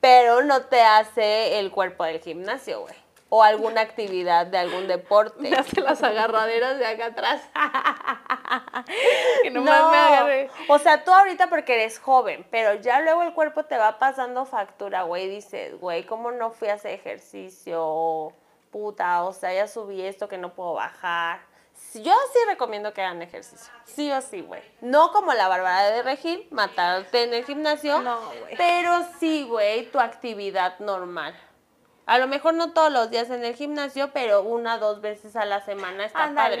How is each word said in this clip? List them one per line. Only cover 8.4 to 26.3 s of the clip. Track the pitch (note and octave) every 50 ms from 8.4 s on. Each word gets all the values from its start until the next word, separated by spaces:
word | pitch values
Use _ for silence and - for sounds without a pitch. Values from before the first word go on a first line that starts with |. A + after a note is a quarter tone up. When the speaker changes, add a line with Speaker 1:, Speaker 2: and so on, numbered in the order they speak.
| - - - C4 B3+ - - B3 B3 - F4 A4 C5 C#5+ - - B4+ B4+ A#4+ C#5 A#4
Speaker 2:
Que | -
nomás | B3+ B3 C4+ C#4+ D#4 D4+
Speaker 1:
No, | D#4 D#4+
Speaker 2:
me | E4
agarre. | E4+ D4+ D#4 D4 C#4 - D4 C#4 C4 C#4 C4+ - - D#4 -
Speaker 1:
o | C#4+ D4
sea, | D4 F4 D4+ D4+ D4+
tú | F4+ F#4
ahorita | F#4+ G4 G4 F4+ - F#4 F4
porque | F4+ D#4 - - B3
eres | A#3 A3 A3+ A3+ -
joven, | - - C4+ B3+ A#3+ G#3 D#3 - F3 _
pero | - A3+ A3+ G#3+ G#3
ya | G3 - - A#3 C4+
luego | D#4 D#4+ D#4+ E4+ F4
el | E4+ E4+
cuerpo | E4+ D#4 D4+ D4+ D4+ D4+
te | D4+ C#4+
va | B3 A3 G#3+ G#3+ -
pasando | B3+ C4+ C4 C4 B3+ B3 B3 B3 C4
factura, | C4 B3+ A3+ G3+ F#3+ _ _ F#3 G3+ G3 F#3 F#3
güey, | E3 F3 F3+ F#3+ F#3+
dices, | G3 G#3 G#3 _ - - - D2 - -
"Güey, | - F3+ E3+ E3+ F3
¿cómo | - A3+ A3 A#3 A#3+
no | A#3+ B3 A3+ A3+
fui | A3+ _ - G#3
a | G3+
hacer | G#3 G#3 G#3+ -
ejercicio? | G3 - - - - _ _ - G3+ F#3+ F#3 F#3 _ _ - E3+ E3 E3 D#3 D#3 D#3+ E3 E3 D#3+ D#3+ D#3 D#3 D#3+ _ _ _ _ _ _ _
Puta, | _ G#3 G#3 G#3 G#3 _ F#3+ F3 F3+ F3 F3
o | F#3 F#3+
sea, | F#3+ - F#3 F3+
ya | F#3+ G#3 G#3
subí | G#3 A#3 G#3+ G3 G3+ F#3+ F#3
esto | F#3+ G3 F#3+ G#3 G3+
que | - F3+
no | F3+ F3 F3
puedo | - F#3 F3 D#3+
bajar". | A#2 G#2+ - - - - F3+ E3+ E3+ E3+ E3 F3 - _ _ _ _ _ _ _ _ - - -
Yo | A3+ G#3+ C#4+ F#4 A#4 C#5 C5 -
sí | B4 A#4 G#4+
recomiendo | F#4+ - C4 - G#3+ G#3 G#3 G#3+ G#3
que | - F#3+
hagan | F#3 F3 E3+ E3+
ejercicio, | E3+ - - - - _ - - - - - _
sí | _ - - D4 D4 C#4
o | C4+
sí, | C4 - - F#3+ E3
güey. | E3 F3+ - - _ _ _
No | - A#3+ B3+ D4 D#4+ F4 F4
como | G#4 G4 F4 C4+
la | A3+ G3 F#3
Bárbara | F#3 F3+ F#3 F#3 F3+ F#3 G3+ G3+
de | G#3+ A#3 A#3+
Regil, | B3+ C4+ C#4+ - E4+